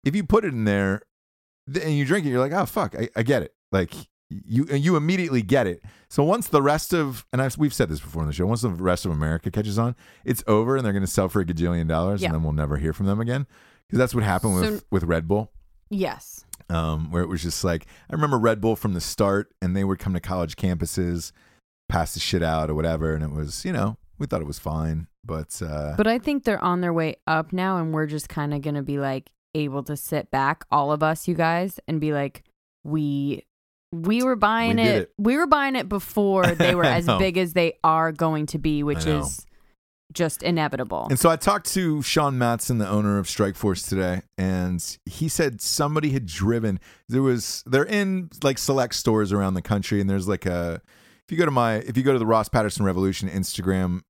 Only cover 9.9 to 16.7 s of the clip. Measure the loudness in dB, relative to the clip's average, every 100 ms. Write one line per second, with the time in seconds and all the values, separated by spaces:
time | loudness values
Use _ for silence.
9.9 | -4 -14 -14 -4 -4 2 2 4 0 0
10.9 | 0 0 0 0 0 0 0 0 0 0
11.9 | 0 0 -2 -2 0 0 -2 -2 -2 -2
12.9 | -2 -2 -2 -2 -4 -6 _ -20 _ _
13.9 | 0 2 2 0 0 2 2 0 -2 -2
14.9 | -2 2 0 0 -2 -2 -14 -20 _ _
15.9 | -4 -4 -6 -14 -20 -20 -20 -4